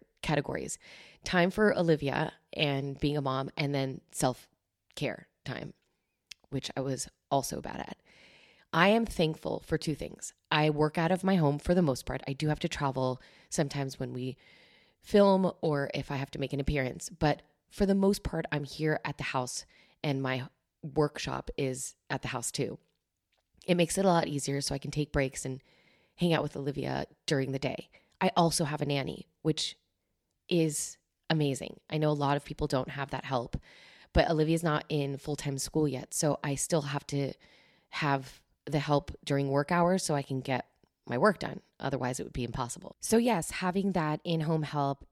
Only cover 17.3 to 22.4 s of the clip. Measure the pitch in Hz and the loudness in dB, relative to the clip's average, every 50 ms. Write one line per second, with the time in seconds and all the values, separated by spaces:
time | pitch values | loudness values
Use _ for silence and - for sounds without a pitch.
17.3 | 143 - - _ _ _ _ _ - - 208 190 196 196 196 196 208 - - - | 2 0 -4 _ _ _ _ _ -2 0 2 2 4 4 4 4 2 2 -2 -6
18.3 | - 160 160 - 151 147 143 135 - - 156 156 156 - - - - - 139 - | -4 -4 -4 -2 -4 -4 -4 -6 -6 -2 0 0 0 0 -2 -6 -8 -6 -8 -4
19.3 | - 131 127 123 - - - _ _ _ _ _ _ _ - 151 135 135 135 127 | -2 -2 -4 -4 -6 -10 -12 _ _ _ _ _ _ _ -2 -2 -2 0 0 -2
20.3 | 131 127 127 - _ _ _ _ _ _ - 151 131 151 147 147 - - - 135 | -2 -4 -6 -10 _ _ _ _ _ _ -14 -6 0 0 0 0 0 -6 -8 -6
21.3 | 131 131 - - - - 139 131 127 131 - - - _ _ - - 131 - 120 | -6 -6 -6 -8 -4 -4 -2 -2 -2 -4 -8 -12 -12 _ _ -6 -6 -6 -6 -4
22.3 | 131 123 | -6 -4